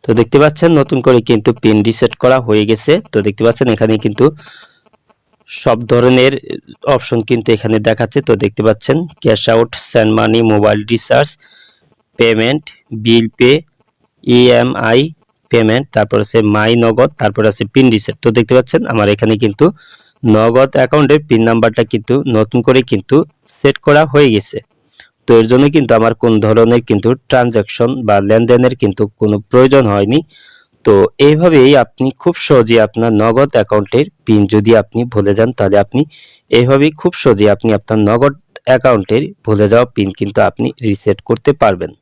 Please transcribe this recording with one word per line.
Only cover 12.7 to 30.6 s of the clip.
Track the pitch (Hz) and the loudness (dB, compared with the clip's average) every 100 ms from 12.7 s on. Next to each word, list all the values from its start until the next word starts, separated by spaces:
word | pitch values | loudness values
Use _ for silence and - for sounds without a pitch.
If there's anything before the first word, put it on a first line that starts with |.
| _ _ 113 | _ _ -8
বিল | 113 117 113 _ | 0 0 0 _
পে, | 123 151 - _ _ _ _ _ | 0 0 -4 _ _ _ _ _
ইএমআই | - 123 123 120 123 131 117 120 156 - _ _ _ | 0 2 4 2 0 -2 0 0 -2 -8 _ _ _
পেমেন্ট, | 117 110 117 143 - | 0 0 -2 -2 -4
তারপর | 104 110 107 | -2 -2 -2
আছে | 117 107 104 | -2 0 0
মাই | 107 120 | 0 0
নগদ, | 113 113 139 - | 0 0 -2 -2
তারপর | 107 104 107 | -4 0 -2
আছে | 98 110 | -2 -2
পিন | 135 131 110 | 2 2 0
রিসেট। | - - | -4 -4
তো | 120 117 | -2 0
দেখতে | 113 127 | 2 0
পাচ্ছেন, | 127 - - | 0 -4 -2
আমার | 117 101 104 | -2 0 0
এখানে | 110 107 | -2 -2
কিন্তু | 113 101 160 - _ _ _ _ | -2 0 -2 -2 _ _ _ _
নগদ | 120 107 113 120 135 131 | 0 2 2 2 0 0
অ্যাকাউন্টের | 127 151 139 151 151 | 0 0 2 0 0
পিন | 113 113 | 0 0
নাম্বারটা | 113 113 110 113 | 0 0 -2 -4
কিন্তু | 113 - 131 143 110 | -6 -4 -4 -2 -2
নতুন | 110 127 120 | -2 -2 0
করে | 131 123 | 0 0
কিন্তু | 104 - 139 - _ - _ | -6 0 -2 -2 _ -20 _
সেট | 139 - - | -2 -2 0
করা | 147 156 | 0 2
হয়ে | 147 139 107 | 2 2 0
গেছে। | - - _ _ _ _ - _ - | -4 -16 _ _ _ _ -20 _ 2
তো | 117 | 2
এর | 113 | 4
জন্য | 127 143 151 | 2 2 0
কিন্তু | 127 113 | 0 0
আমার | 113 113 | 0 -2
কোন | 120 110 107 | 0 0 2
ধরনের | 110 117 120 120 | 2 2 2 0
কিন্তু | 104 113 131 _ | -2 -2 -4 _
ট্রানজ্যাকশন | 127 120 110 98 - 120 131 113 | -2 0 -2 -4 -4 -4 -2 0
বা | 101 98 | 0 2
লেনদেনের | 110 117 123 127 127 | 0 2 2 2 0
কিন্তু | 104 95 104 _ | -6 -4 -6 _
কোনো | 107 104 - | -4 -4 0
প্রয়োজন | 123 131 139 113 | 2 4 2 2
হয়নি। | 101 101 139 160 _ _ _ | 0 0 -2 -4 _ _ _